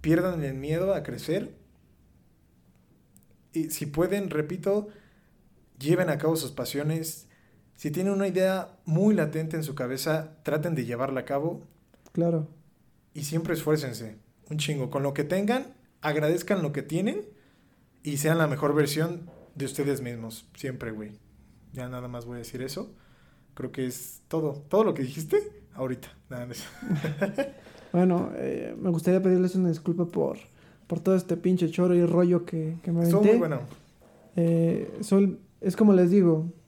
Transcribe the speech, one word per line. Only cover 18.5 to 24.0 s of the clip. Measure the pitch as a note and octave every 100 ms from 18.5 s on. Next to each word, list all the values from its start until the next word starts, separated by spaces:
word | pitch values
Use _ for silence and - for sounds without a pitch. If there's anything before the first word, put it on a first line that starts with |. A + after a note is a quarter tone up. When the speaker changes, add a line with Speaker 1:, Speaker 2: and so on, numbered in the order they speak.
| B2+ C#3+
Speaker 1:
versión | D3 C#3+ D#3 E3 E3+ - - -
de | -
ustedes | C3+ - C#3+ C3+
mismos. | B2 A#2 A2+ A2 -
Siempre, | - C3+ B2 A#2
güey. | G#2+ G#2+ G#2 _ _ - - -
Ya | C3 B2
nada | B2+ B2
más | A#2+ A#2
voy | A#2+
a |
decir | A#2 B2
eso. | C3 - A3+ - _ _ _ _ _
Creo | - B2+
que | - B2+
es | B2